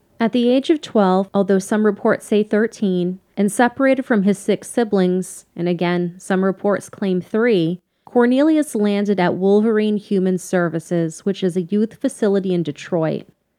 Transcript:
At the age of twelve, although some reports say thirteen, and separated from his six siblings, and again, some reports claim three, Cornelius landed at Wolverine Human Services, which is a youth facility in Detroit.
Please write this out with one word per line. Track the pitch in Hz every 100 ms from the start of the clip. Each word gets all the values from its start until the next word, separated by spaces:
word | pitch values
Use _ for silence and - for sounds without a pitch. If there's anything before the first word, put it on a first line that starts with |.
| _ -
At | 226
the | 247 240
age | 262 262
of | 311
twelve, | - 226 190 185 196
although | 202 196 190
some | 190 214 214
reports | 202 226 226 -
say | 208
thirteen, | 214 208 226 - 202 180 175 185 _ -
and | 202
separated | - 240 247 269 262
from | 262 220
his | 190 190
six | - 196 -
siblings, | - 220 202 180 185 180 - -
and | - 175
again, | 175 175 175 175 180
some | - 190
reports | 190 190 208 196 -
claim | - 196 180
three, | - 214 240 202 160 180 _ _
Cornelius | _ 247 240 254 302 311 294
landed | 220 208 202 202 190
at | 180
Wolverine | 175 190 208 220 214 214 208
Human | - 196 185 180
Services, | - 185 170 165 - 175 165 -
which | 202 190
is | 185 175
a |
youth | 170 208 214 -
facility | 269 - 214 196 190
in | 175
Detroit. | 160 143 - 175 156 143 - _ _